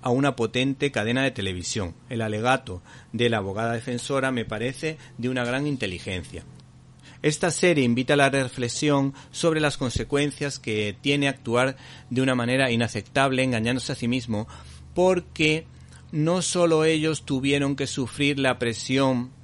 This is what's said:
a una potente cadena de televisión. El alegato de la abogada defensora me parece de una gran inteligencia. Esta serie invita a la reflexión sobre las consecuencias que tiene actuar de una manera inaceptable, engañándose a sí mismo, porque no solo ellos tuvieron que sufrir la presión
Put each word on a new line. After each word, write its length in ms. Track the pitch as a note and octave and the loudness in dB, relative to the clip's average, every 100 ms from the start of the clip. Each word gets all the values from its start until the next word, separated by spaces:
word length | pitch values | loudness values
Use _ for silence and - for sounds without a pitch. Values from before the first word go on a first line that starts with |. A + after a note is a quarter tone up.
a 100 | B2+ | 0
una 260 | B2 C#3+ B2 | 2 2 0
potente 560 | A2+ B2 C3 C3+ C#3+ | -2 0 0 0 -2
cadena 320 | A#2+ G#2 B2 | 0 0 0
de 60 | C3+ | 0
televisión. 640 | B2 G2 F2+ E2+ A#2 F2+ E2 - | -2 -6 -6 -6 -4 -6 -8 -10
El 140 | A#2 | -6
alegato 600 | A2 G#2+ A#2 C3 - F#2 - - - | -4 -2 0 0 -2 -14 -14 -20 -12
de 160 | A2 A#2+ | 0 2
la 80 | A2+ | 2
abogada 340 | G2 F#2+ A#2 | -2 -2 -2
defensora 580 | A#2 A#2+ A#2+ - C#3 C3 | -4 -4 -6 -2 -2 0
me 140 | B2+ | -2
parece 520 | A2 G#2+ A#2+ C3+ D#3+ D#3 - - | -4 -4 -4 -4 -8 -8 -16 -6
de 120 | A#2+ | -4
una 160 | B2+ | -2
gran 220 | A#2+ C3 D3 | -2 -2 -2
inteligencia. 800 | C3+ G2+ F2 - F2+ E2+ E2+ - - - - - - - - | -2 -4 -6 -6 -6 -8 -12 -14 -20 -20 -20 -20 -20 -20 -4
Esta 300 | D3 D#3 F3+ | -2 0 -2
serie 320 | - F#3 D#3 | 2 2 4
invita 320 | B2 A#2 B2 | 4 2 2
a 20 | D3 | 4
la 140 | C#3 | 4
reflexión 840 | C3+ C3 - A#2+ - D3+ C#3+ C#3 C3+ - | 2 -2 -4 -4 -2 2 2 2 -4 -16
sobre 280 | - E3+ D#3 | -2 0 2
las 160 | D3+ - | 0 0
consecuencias 840 | B2+ - A2+ C#3+ D3 C#3 C#3+ - | -4 -2 -2 0 0 -2 -8 -6
que 340 | - G#2+ G#2 G2+ | -4 -2 -2 -2
tiene 280 | C#3 C#3+ C#3+ | 0 2 2
actuar 480 | C3+ - A#2 C3 C3+ - - - | -2 0 2 2 -2 -14 -20 -4
de 120 | A#2+ | 0
una 140 | C3 B2+ | 2 2
manera 340 | A#2+ C3 C3+ | 2 2 2
inaceptable, 720 | A#2 A#2 G#2+ G2 - C#3 C3 | 2 0 -2 -4 0 2 2
engañándose 500 | C3 A#2+ A2+ B2+ - | 2 2 0 -2 -4
a 40 | C#3 | -4
sí 100 | A#2+ | -2
mismo, 400 | B2+ A#2+ G#2 A2+ - - - - | -2 -2 -4 -4 -12 -18 -18 -10
porque 720 | - F#3 F#3 - - D#3 D#3 - - - - - | 2 4 4 -2 2 4 4 -2 -20 -20 -20 -8
no 300 | D#3 D#3 F3+ | 0 2 2
solo 420 | E3 F3+ E3+ D#3+ | 0 2 4 4
ellos 400 | D#3 D#3+ D#3 D#3 | 4 2 0 -2
tuvieron 500 | - C3+ C#3 C#3 C#3 | -2 -2 2 2 2
que 140 | C#3 C3+ | -2 -4
sufrir 500 | - B2 - C#3+ C#3 | -2 -4 0 0 2
la 220 | C3+ B2 | 0 2
presión 680 | A#2 A2 - C3 C3+ B2+ B2+ - | -2 -2 0 2 4 2 -2 -12